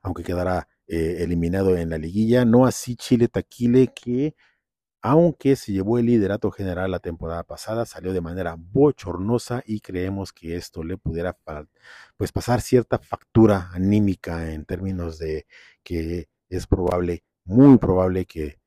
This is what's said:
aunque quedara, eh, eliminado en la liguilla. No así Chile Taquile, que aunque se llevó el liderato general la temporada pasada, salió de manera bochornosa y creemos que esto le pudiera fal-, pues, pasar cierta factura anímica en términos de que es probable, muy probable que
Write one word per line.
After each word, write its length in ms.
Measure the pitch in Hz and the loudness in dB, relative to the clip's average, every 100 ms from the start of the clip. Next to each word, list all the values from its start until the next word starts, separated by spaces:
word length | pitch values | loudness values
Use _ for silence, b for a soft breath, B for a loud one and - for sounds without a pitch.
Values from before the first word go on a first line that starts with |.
aunque 220 | 95 85 | -8 -8
quedara, 460 | 87 87 90 90 - _ _ | -4 -2 -2 -2 -6 _ _
eh, 300 | 82 80 85 | -4 -4 -2
eliminado 560 | 87 87 85 95 95 90 | -2 -2 -2 0 2 2
en 140 | 82 | -2
la 80 | 80 | -6
liguilla. 480 | 85 98 110 123 120 | -6 -2 2 4 6
No 200 | 120 127 | 6 4
así 300 | - - 120 | 0 -10 -10
Chile 320 | - 123 117 | 0 2 2
Taquile, 600 | 104 - - 120 123 127 | 0 -6 -4 2 4 2
que 420 | - - 123 147 - _ _ _ _ _ _ | -2 -6 -2 -4 -6 _ _ _ _ _ _
aunque 520 | 104 151 170 - 135 135 | 2 4 4 2 0 0
se 160 | - | 0
llevó 260 | 98 98 120 | -4 0 0
el 80 | 117 | 4
liderato 460 | 117 98 101 104 | 4 2 -2 -4
general 400 | - 95 87 95 | -4 -6 -4 -4
la 80 | 87 | -4
temporada 420 | - 85 82 82 | -8 -10 -8 -10
pasada, 460 | - - - 113 117 | -10 -14 -8 -6 -6
salió 260 | - 90 | -8 -6
de 80 | 92 | -6
manera 340 | 82 87 87 82 | -6 -8 -8 -10
bochornosa 1080 | 85 107 147 - 98 85 98 120 - 120 - | -6 2 2 2 -8 -6 -2 -4 -4 -10 -8
y 140 | 107 | -10
creemos 520 | - 92 92 98 92 | -8 -6 -6 -6 -10
que 260 | _ 82 85 | _ -10 -10
esto 260 | - - | -10 -14
le 120 | 80 - | -10 -8
pudiera 400 | - 80 90 - | -8 -6 -8 -10
fal-, 260 | - 76 76 B B B B _ | -14 -16 -16 B B B B _
pues, 140 | - | -8
pasar 300 | - - 120 | -6 -2 -4
cierta 380 | - - 113 120 | 2 0 2 -6
factura 720 | _ - _ - 110 98 90 | _ -12 _ 6 6 4 -2
anímica 800 | 90 95 104 101 92 - 85 82 | -4 2 2 2 -2 -6 -8 -8
en 100 | 78 76 | -10 -10
términos 520 | 90 95 92 85 80 | -8 -6 -6 -8 -8
de 300 | 80 78 - b b b | -8 -8 -10 b b b
que 480 | - 85 82 87 82 _ _ | -8 -6 -4 -8 -10 _ _
es 180 | 92 - | -10 -2
probable, 560 | - 90 90 90 85 _ _ - | 0 0 0 -2 -6 _ _ 0
muy 340 | 104 139 127 | 6 10 8
probable 460 | - 90 92 92 90 | 6 2 2 0 -6
que 340 | 82 76 - | -8 -10 -10